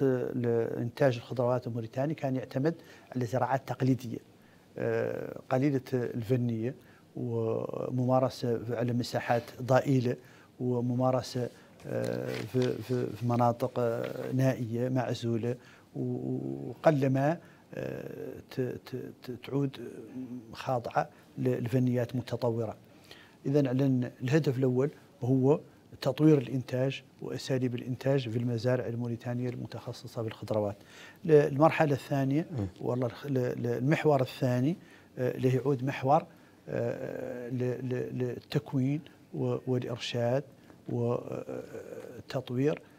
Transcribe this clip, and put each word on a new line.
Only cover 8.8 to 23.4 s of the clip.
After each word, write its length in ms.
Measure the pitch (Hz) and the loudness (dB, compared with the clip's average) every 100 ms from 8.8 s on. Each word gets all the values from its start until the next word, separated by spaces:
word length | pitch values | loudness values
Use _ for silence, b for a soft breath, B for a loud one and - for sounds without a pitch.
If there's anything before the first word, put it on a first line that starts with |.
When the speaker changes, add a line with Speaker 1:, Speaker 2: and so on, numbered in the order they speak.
| 120 | 0
Speaker 1:
مساحات 500 | 120 117 123 - 120 - - | 0 0 -2 0 0 0 -6
ضئيلة، 540 | 123 131 139 131 120 127 B B B - | 2 4 6 4 2 -2 B B B -6
وممارسة، 880 | 123 123 123 123 127 127 - 127 120 B B - - | -2 0 0 2 2 2 -2 -4 -6 B B -18 -6
آه، 400 | 120 117 120 127 | -4 -2 -2 -4
في، 400 | 127 120 127 127 | -6 -2 0 0
في، 340 | 123 110 123 123 | 0 -2 -2 -2
في 180 | 107 120 | -2 0
مناطق، 540 | 120 120 120 127 127 | 4 4 4 -2 0
آه، 520 | 120 120 123 135 127 | 0 0 -4 -6 -4
نائية 580 | 131 131 127 117 117 127 | 2 2 2 -2 -2 0
معزولة، 680 | 127 117 117 117 117 117 123 B B B 143 | 0 -2 -2 -2 -2 -2 -6 B B B -8
و-، 760 | 127 123 131 131 135 135 135 | -6 -4 -4 -4 -6 -8 -8
وقلما، 680 | 120 160 147 135 131 143 175 B B - | 0 2 4 4 2 2 -2 B B -14
آه، 600 | - - - - - - 131 - | -8 -8 -8 -10 -10 -12 -12 -10
ت-، 100 | - | -6
ت-، 500 | 123 - - 127 - - | -4 -6 -10 -12 -12 -12
ت-، 80 | - 117 | -12 -12
تعود 340 | - 139 139 - - - 110 123 127 123 113 | -6 -2 -2 -4 -12 -14 -14 -12 -10 -12 -12
خاضعة 560 | 98 - 127 - 143 156 B B - | -8 -2 -2 0 -2 -2 B B -2
لفنيات 800 | 127 123 120 131 127 123 120 127 | 0 0 2 2 4 2 0 -4
متطورة. 600 | 123 120 120 117 110 - - B B B B B | -4 -2 0 0 -4 -8 -16 B B B B B